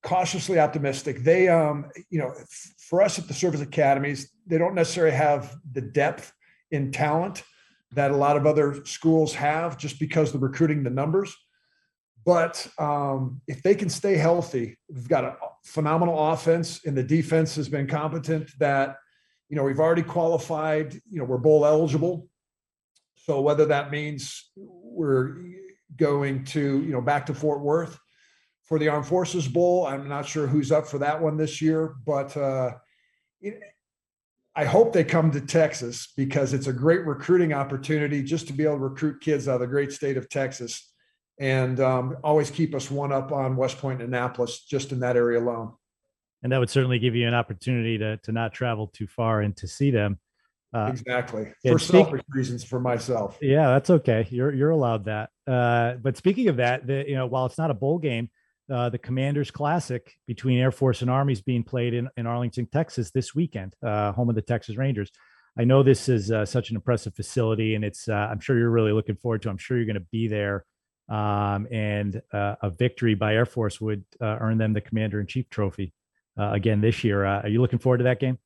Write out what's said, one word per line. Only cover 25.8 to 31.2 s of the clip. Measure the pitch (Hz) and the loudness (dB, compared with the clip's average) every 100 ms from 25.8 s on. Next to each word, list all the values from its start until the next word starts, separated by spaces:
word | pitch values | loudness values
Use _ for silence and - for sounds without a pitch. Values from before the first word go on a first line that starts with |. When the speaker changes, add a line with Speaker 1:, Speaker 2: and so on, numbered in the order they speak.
| _ 135 | _ 0
Speaker 1:
going | 156 143 139 135 135 | 0 2 0 -4 -4
to, | 156 143 139 | -2 0 0
you | 160 | 0
know, | 131 | -2
back | 120 143 139 | 0 0 -2
to | |
Fort | 135 151 143 | -2 -2 0
Worth | 143 160 165 - _ _ _ _ _ _ | 0 0 -2 -12 _ _ _ _ _ _
for | _ 160 | _ 0
the | 151 | 2
Armed | 147 131 | 0 0
Forces | 180 175 180 131 | 0 0 -2 -2
Bowl, | 123 175 180 160 | 2 4 4 0
I'm | 139 139 | -4 -6
not | 139 139 | -8 -6
sure | 156 143 | -4 0
who's | 151 135 | 0 4
up | 151 151 | 2 2
for | 143 | -2
that | 143 156 | -2 0